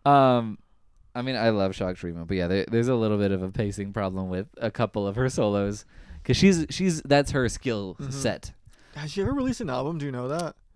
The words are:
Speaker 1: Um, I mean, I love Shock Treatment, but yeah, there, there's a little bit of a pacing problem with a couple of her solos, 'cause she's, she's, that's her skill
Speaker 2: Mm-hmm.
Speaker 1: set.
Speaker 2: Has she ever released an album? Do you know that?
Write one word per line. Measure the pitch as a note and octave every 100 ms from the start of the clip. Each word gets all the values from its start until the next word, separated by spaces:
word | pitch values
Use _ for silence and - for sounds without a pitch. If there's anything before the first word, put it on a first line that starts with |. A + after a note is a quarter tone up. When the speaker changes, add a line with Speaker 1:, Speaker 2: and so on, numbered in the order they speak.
Speaker 1:
Um, | C#3+ C#3+ C3 B2 A2+ - _ _ _ _ -
I | B2
mean, | C3 A#2+
I | A#2
love | G#2 F#2+
Shock | F#2+ F#2 F2+
Treatment, | F2 E2+ E2+
but | F#2+
yeah, | F2
there, | G2 -
there's | A#2 B2
a |
little | A#2+ A2 G#2
bit | G2+
of | F#2+
a | F#2
pacing | G#2+ G2+ G2+ G2
problem | G#2 F#2+ F#2+ F#2
with | F#2 - -
a | A2+
couple | - G#2+ G#2+ G2+
of | G#2+
her | C3
solos, | - G#2+ G2+ G2+ G#2+ - - - -
'cause | - B2+
she's, | G3 E3+ D3+
she's, | - F#3 D#3
that's | C3+ C#3+ C#3
her | C3+ A#2
skill | - B2+ G#2+ F#2+ -
Speaker 2:
Mm-hmm. | C3+
Speaker 1:
set. | C#3 B2 E2+ - - - - - C#3+
Speaker 2:
Has | D3+
she | G3
ever | G#3
released | C#4 B3+ A#3+
an | F3
album? | B2+ C#3+ E3
Do |
you | C#3+
know | B2 B2+
that? | D#3+ E3 - _